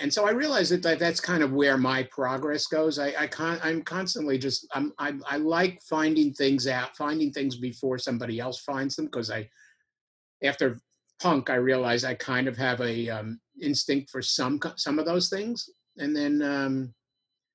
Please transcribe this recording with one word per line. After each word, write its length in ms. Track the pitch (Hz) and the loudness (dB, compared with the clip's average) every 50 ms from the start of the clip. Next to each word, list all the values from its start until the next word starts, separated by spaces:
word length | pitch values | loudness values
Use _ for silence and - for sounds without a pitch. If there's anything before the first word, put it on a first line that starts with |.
and 120 | 143 143 - | -4 -2 0
so 140 | 220 208 | 2 2
I 60 | 208 226 | 2 2
realized 400 | 247 294 311 277 220 185 170 180 | 2 0 2 2 2 2 2 2
that, 100 | 180 175 | 2 2
that 160 | 170 160 151 | 2 2 4
that's 220 | 170 170 165 - | 2 2 0 0
kind 220 | - - 185 165 151 | -2 0 2 2 2
of 100 | 135 135 | 2 4
where 260 | 139 143 139 135 131 | 4 4 4 4 4
my 240 | 127 127 131 131 131 131 - | 4 2 2 0 -2 -4 -4
progress 540 | - 131 127 131 131 139 151 147 151 - | -4 -2 -2 -2 -2 -2 -2 -2 -2 -2
goes. 320 | - 160 156 156 160 147 147 | 0 0 2 2 2 2 0
I, 160 | 139 143 139 147 | -2 -2 -2 -2
I 80 | 151 | -4
con-, 340 | 147 - - 156 165 170 165 160 | -4 -4 -4 -2 -2 -2 -2 -2
I'm 200 | 160 165 165 151 | -2 -2 -2 -4
constantly 540 | - 165 180 190 180 - 165 156 147 135 | -4 -4 -4 -4 -4 -4 -2 -2 0 0
just, 300 | 131 131 139 123 - - - 147 | 0 0 -2 -2 -4 -6 -6 -4
I'm, 200 | 139 143 151 147 - | -4 -4 -4 -4 -4
I, 160 | 143 143 139 139 135 | -4 -4 -4 -6 -6
I 120 | 143 143 147 | -4 -2 0
like 420 | 151 156 165 170 185 185 180 - - - | 0 2 2 2 2 2 0 -6 -6 -4
finding 440 | 160 156 156 156 156 156 151 143 135 | 0 2 2 4 4 4 4 4 2
things 320 | - 143 135 139 135 120 | 2 2 4 4 2 2
out, 300 | 135 127 123 123 127 - | 0 0 -2 -2 -4 -6
finding 360 | - 151 147 156 160 156 143 - | -4 -4 -2 0 0 0 -2 0
things 240 | 143 139 135 127 | -2 -2 -4 -4
before 420 | 120 123 127 113 - - 135 127 123 | -4 -6 -8 -6 -4 -2 -2 -2 -2
somebody 420 | - 139 123 113 123 120 113 113 | -2 -4 -4 -2 -4 -4 -4 -4
else 200 | 120 127 123 - | -4 -6 -6 -8
finds 340 | - - 139 131 135 139 - | -6 -6 -4 -2 -2 -2 -2
them, 140 | - 156 147 | -4 -6 -4
'cause 220 | - 127 110 107 | -4 -4 -4 -4
I, 180 | 110 110 107 107 _ _ - - _ _ _ _ _ _ _ _ _ _ _ _ _ _ - | -4 -6 -8 -10 _ _ -20 -20 _ _ _ _ _ _ _ _ _ _ _ _ _ _ -2
after 360 | 139 135 - 156 131 120 117 - _ _ _ _ _ _ - - | -2 0 2 0 0 0 -2 -8 _ _ _ _ _ _ 0 2
punk, 280 | 180 160 139 127 - | 4 4 4 2 2
I 40 | 131 | 2
realized 500 | 127 123 131 131 127 127 120 120 120 120 | 2 4 4 4 4 4 2 2 2 0
I 100 | 131 123 | -2 -4
kind 320 | - - - 127 127 127 | -4 -4 -2 0 0 0
of 100 | 135 123 110 | 0 0 0
have 220 | 131 127 123 123 | 0 0 0 0
a, 280 | 123 120 113 113 117 117 | 0 -2 -2 -2 -2 -2
um, 320 | 113 107 107 110 113 - _ _ _ - 175 | -4 -4 -6 -6 -8 -10 _ _ _ -6 -2
instinct 480 | 143 143 - - - 143 139 135 - | -2 0 0 0 0 0 0 0 -2
for 120 | - 131 127 | -6 -6 -2
some 360 | - - - 135 127 143 143 | -2 0 0 0 0 0 -2
co-, 160 | - 170 - | -2 -4 -6
some 220 | - - 151 143 156 | -6 -4 -2 0 0
of 80 | 156 | 0
those 220 | 170 175 180 175 - | 2 2 2 2 0
things. 400 | 196 190 208 226 240 233 - - - _ _ _ _ | 0 -2 -4 -4 -6 -6 -8 -10 -16 _ _ _ _
And 180 | - 143 143 151 | -6 -4 -2 0
then, 280 | 147 147 143 147 147 147 | 0 2 2 2 2 2
um, 520 | 143 143 139 139 135 135 131 131 123 113 _ _ _ _ _ _ _ _ _ _ _ _ | 0 0 0 0 0 0 -2 -2 -6 -10 _ _ _ _ _ _ _ _ _ _ _ _